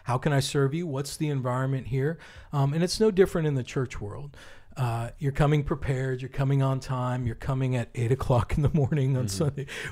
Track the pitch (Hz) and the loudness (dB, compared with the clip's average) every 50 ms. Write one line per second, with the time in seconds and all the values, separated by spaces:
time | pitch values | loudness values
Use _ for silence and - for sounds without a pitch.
0 | - - 120 127 - - 160 175 156 - - 147 135 135 139 165 180 170 135 131 | -4 -2 -2 0 2 2 2 2 2 2 2 2 2 2 0 -2 -4 -4 -4 -6
1 | 131 - - - 156 151 143 135 123 127 123 127 131 135 135 135 110 101 127 135 | -6 -6 -6 -4 -2 -2 -2 -2 -2 -2 -2 0 0 -2 -2 -4 -4 -4 -2 0
2 | 131 151 170 165 - - - - - - - 143 139 139 147 165 175 175 - - | 0 -2 -2 -6 -10 -18 -20 -20 -12 -4 0 2 2 2 2 2 0 0 2 2
3 | 214 220 202 180 190 - - 180 160 151 143 131 120 - - 143 131 117 - - | 2 4 6 6 4 4 4 0 0 0 0 0 -2 -2 -2 -4 -4 -4 -4 -8
4 | - 101 156 147 143 143 - - - - - - - - - - 131 120 117 117 | -10 -10 -10 -10 -12 -14 -16 -18 -20 -20 -20 -20 -20 -12 -6 -4 -2 -2 -2 -2
5 | 117 120 - - 151 139 139 - 160 143 151 147 143 - 165 139 - - 139 127 | -4 -6 -6 -4 -4 -2 2 4 4 4 4 4 2 0 -2 -2 -2 -2 -2 -2
6 | 131 131 131 127 131 127 - 135 139 135 139 139 135 131 135 131 - - 135 127 | -2 -2 -4 -4 -6 -6 -4 0 2 2 4 4 4 2 0 -2 -2 -2 -2 -2
7 | 123 123 123 127 127 117 113 - - - 135 131 131 127 127 123 117 - - 127 | 0 -2 -2 -2 -2 -4 -4 -4 -4 -2 -2 0 0 0 0 -2 -2 -4 -4 -2
8 | 117 113 135 135 - - 127 117 - - - 160 147 135 - 160 139 - 160 147 | 0 0 0 0 2 2 2 2 2 2 2 2 2 4 4 2 2 2 2 2
9 | 131 131 139 127 127 104 98 98 165 143 139 139 135 - - - - - | 2 2 2 0 0 -2 -2 0 0 0 -2 -4 -6 -10 -10 -10 -10 -4